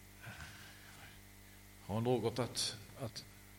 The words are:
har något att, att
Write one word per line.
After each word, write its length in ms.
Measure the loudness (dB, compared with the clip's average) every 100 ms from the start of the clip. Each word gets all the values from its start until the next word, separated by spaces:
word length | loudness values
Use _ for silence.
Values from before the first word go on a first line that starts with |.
| -14 -12 -10 -8 -8 -10 -12 -14 -14 -14 -14 -14 -14 -14 -14 -14 -14 -10 0
har 140 | 4
något 380 | 8 8 8 6
att, 380 | 4 4 2 2 -6 -4
att 240 | -4 -4 -10 -12 -16